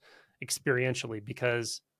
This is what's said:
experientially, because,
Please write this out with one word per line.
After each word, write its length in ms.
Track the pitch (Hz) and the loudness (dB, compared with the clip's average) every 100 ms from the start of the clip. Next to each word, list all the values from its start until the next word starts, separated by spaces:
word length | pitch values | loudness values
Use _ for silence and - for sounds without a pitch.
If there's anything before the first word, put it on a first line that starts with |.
| - - - _ | -18 -20 -20 _
experientially, 800 | 127 - - 123 127 127 120 110 | -6 -2 2 2 2 0 -4 -6
because, 580 | 104 123 123 120 113 - - _ | -8 -2 2 2 0 -6 -12 _